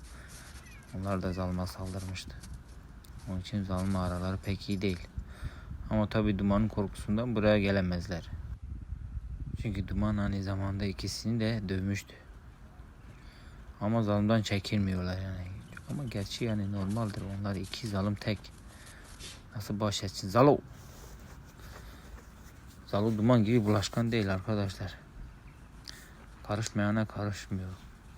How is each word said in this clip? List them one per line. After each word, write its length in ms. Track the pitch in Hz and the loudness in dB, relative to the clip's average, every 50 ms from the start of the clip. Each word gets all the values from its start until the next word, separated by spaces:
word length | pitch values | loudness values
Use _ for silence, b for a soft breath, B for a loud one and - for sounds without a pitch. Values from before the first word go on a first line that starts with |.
| - B B B B B B B B B B B B B B B B - - | -16 B B B B B B B B B B B B B B B B -10 -8
Onlar 260 | 95 95 98 98 92 | -4 0 0 0 2
da 120 | 92 92 87 | 2 0 0
Zalım'a 340 | 95 92 90 90 90 90 | 0 0 0 0 0 -2
saldırmıştı. 680 | 90 - - 95 92 92 98 92 92 92 - - - - - - - - - - - - - - - - - - - - - - - | -2 -4 -4 -6 -4 -4 -4 -4 -4 -6 -6 -8 -8 -10 -10 -10 -10 -12 -12 -12 -14 -16 -16 -16 -16 -16 -16 -16 -14 -14 -10 -6 -4
Onun 100 | 95 92 | -4 -4
için 240 | 92 - - 104 95 | -2 0 0 0 0
Zalım'la 380 | 95 92 90 95 98 98 92 | 2 2 2 2 4 4 4
araları 360 | 90 90 90 87 92 92 95 | 2 2 2 2 0 0 0
pek 320 | 95 - 101 95 - - - | -2 0 -2 -2 -2 0 -2
iyi 120 | 101 92 | 0 2
değil. 260 | 104 98 90 - - - - - B B B B B B B B B B B B - - | 2 2 0 0 -4 -8 -8 -8 B B B B B B B B B B B B -4 0
Ama 200 | 110 107 104 101 | 2 2 2 4
tabii 300 | - 110 107 107 98 95 | 2 2 4 4 4 4
Duman'ın 280 | 101 98 98 104 110 | 4 6 6 6 6
korkusundan 680 | 104 - 110 98 92 - - - - 104 110 120 127 110 | 4 2 0 0 0 -2 -6 0 0 2 2 2 2 2
buraya 240 | 110 104 107 104 104 | 6 8 8 8 8
gelemezler. 720 | 98 98 98 98 92 90 90 87 85 - 90 80 - - - - - - - - - - - - - - - - - - - - - - - - - - - - | 6 6 6 4 4 4 0 0 -2 -2 -4 -4 -6 -8 -8 -8 -8 -8 -8 -8 -8 -8 -8 -8 -8 -8 -8 -8 -8 -6 -6 -6 -6 -6 -8 -6 -6 -6 -4 -2
Çünkü 260 | - 113 95 98 92 | -2 0 0 0 0
Duman 300 | - 92 98 104 107 104 | 0 2 2 4 4 4
hani 260 | 104 101 101 101 98 95 | 4 2 2 2 0 0
zamanda 420 | 98 98 95 98 98 98 98 104 | 0 0 0 0 0 0 0 0
ikisini 540 | 98 90 - - 95 - - - 113 117 117 | 0 0 -2 -2 -4 -4 -2 0 2 2 4
de 300 | 110 110 120 107 92 92 | 4 2 2 0 0 0
dövmüştü. 460 | 98 92 95 98 98 98 - - - - - - - - - - - - - - - - - - - - - B B B B B B B B B B B B B - - | 0 2 2 2 0 0 -2 -8 -16 -18 -18 -18 -18 -18 -18 -18 -18 -18 -20 -20 -18 -18 -18 -18 -18 -18 -18 B B B B B B B B B B B B B -8 -2
Ama 220 | 101 107 113 117 107 | 0 4 4 4 6
Zalım'dan 380 | 104 104 101 104 107 113 110 | 6 6 6 6 6 6 6
çekilmiyorlar 760 | 101 - 104 98 - - 113 104 98 95 92 92 90 90 92 92 | 4 4 0 0 2 2 2 4 4 4 2 2 0 0 -2 -2
yani. 260 | 95 95 92 92 - - - - - - - - - - | -2 -4 -4 -6 -6 -8 -8 -10 -10 -12 -14 -14 -8 -6
Ama 120 | 131 147 139 | -4 -4 -4
gerçi 420 | 113 - 104 98 - - - 127 | -2 -2 -4 -4 -4 -2 -2 0
yani 260 | 113 107 107 98 98 | 2 2 2 0 0
normaldir. 520 | 101 101 95 95 107 117 113 101 95 - 95 98 98 98 | 0 0 0 2 2 2 0 0 -2 -4 -4 -4 -4 -2
Onlar 160 | 104 101 98 | -2 -2 -2
iki, 320 | 92 95 - - - - | -2 -2 -4 -6 -6 -4
Zalım 280 | 110 101 98 98 104 101 | -2 0 2 2 2 0
tek. 240 | - - 113 101 - - - - - B B B B B B B B B B B B B B B B B - - | 0 0 -2 -2 -2 -4 -14 -16 -16 B B B B B B B B B B B B B B B B B -10 -10
Nasıl 240 | 107 101 - 107 101 | -8 -4 -2 0 2
baş 240 | 107 104 101 - 104 | 2 2 2 0 -2
etsin? 260 | 95 - - - 95 | -4 -6 -4 -4 4
Zalo. 280 | 98 117 135 147 123 - - - - - - - - - - - - - - - - - - - - B B B B B B B B B B B B B - - - - - - - - - - - - - | 8 10 10 10 10 8 2 -8 -16 -16 -14 -16 -14 -14 -14 -14 -14 -14 -14 -16 -16 -16 -16 -16 -16 B B B B B B B B B B B B B -16 -16 -18 -18 -18 -18 -18 -18 -18 -18 -18 -16 -8
Zalo 300 | - - 101 107 113 110 | -2 0 2 4 4 4
Duman 260 | 104 104 123 127 117 101 | 6 8 8 8 8 8
gibi 220 | 107 120 120 101 | 8 6 6 6
bulaşkan 460 | 104 107 104 95 - - 117 117 117 | 6 6 6 4 2 2 2 2 4
değil 220 | 120 113 101 98 95 | 4 2 4 2 2
arkadaşlar. 600 | 95 95 113 107 104 101 95 - - 101 92 - - - - - - - - - - - - - - - - - - - B B B B B B B B B - - - | 0 0 0 2 2 2 0 -2 -4 -6 -8 -8 -10 -16 -16 -14 -14 -14 -14 -14 -16 -18 -18 -18 -18 -18 -18 -18 -16 -14 B B B B B B B B B -18 -14 -4
Karışmayana 580 | - 104 104 110 - - 104 104 104 107 113 107 | -2 -2 0 0 0 2 2 2 4 4 2 2
karışmıyor. 640 | - - 104 104 104 98 - - - 101 92 92 92 95 - - - - - - - - | 0 -2 -4 -4 -2 -4 -6 -6 -4 -4 -4 -4 -6 -8 -12 -14 -18 -18 -18 -18 -18 -18